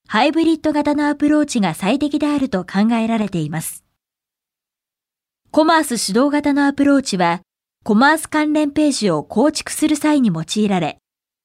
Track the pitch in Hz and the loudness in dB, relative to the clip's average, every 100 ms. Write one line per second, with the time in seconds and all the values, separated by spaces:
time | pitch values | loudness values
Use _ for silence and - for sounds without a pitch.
0 | - 214 285 311 330 311 311 294 294 294 | -4 0 2 2 2 0 0 0 0 0
1 | 294 294 294 302 294 240 185 156 190 277 | -2 0 2 2 0 0 -2 -2 -2 -2
2 | 294 294 294 294 269 185 180 190 220 233 | -2 -2 -2 -2 -2 -4 -4 0 0 0
3 | 226 226 208 175 151 160 - - _ _ | 0 -2 -2 -4 -4 -6 -8 -12 _ _
4 | _ _ _ _ _ _ _ _ _ _ | _ _ _ _ _ _ _ _ _ _
5 | _ _ _ _ _ 294 320 320 302 233 | _ _ _ _ _ 0 2 2 0 -4
6 | - 208 285 294 294 285 285 277 285 277 | -2 0 2 0 0 0 0 0 2 2
7 | 269 185 175 175 - _ _ _ - 208 | 0 0 0 -2 -8 _ _ _ 0 4
8 | 277 311 - 302 302 302 302 294 302 269 | 4 2 -2 -2 0 0 0 0 0 0
9 | 208 151 - 208 285 302 - - 302 294 | 0 -2 -2 0 0 0 -8 -2 -2 0
10 | 302 302 233 160 160 214 208 185 151 - | 0 2 2 -2 -4 -2 0 0 -2 -8
11 | _ _ _ _ | _ _ _ _